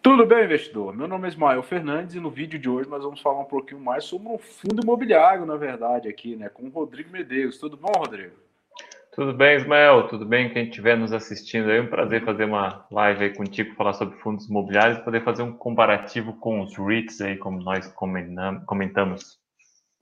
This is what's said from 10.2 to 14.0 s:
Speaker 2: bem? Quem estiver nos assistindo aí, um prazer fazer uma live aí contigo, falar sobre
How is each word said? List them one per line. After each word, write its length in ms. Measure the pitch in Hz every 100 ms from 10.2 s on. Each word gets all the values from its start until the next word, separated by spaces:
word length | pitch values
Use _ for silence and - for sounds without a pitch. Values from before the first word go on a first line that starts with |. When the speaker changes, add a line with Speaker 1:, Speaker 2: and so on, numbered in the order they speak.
| 107
Speaker 2:
bem? 240 | 120 123
Quem 140 | 120
estiver 320 | 117 - 107 117
nos 160 | 110
assistindo 580 | 110 - 104 - 117 107
aí, 80 | 113
um 80 | 123
prazer 380 | - 76 110
fazer 200 | 113 104
uma 400 | 107 104 98 92 _
live 320 | 104 104 101
aí 80 | 101
contigo, 440 | - 98 - 110 -
falar 160 | 104
sobre 260 | 98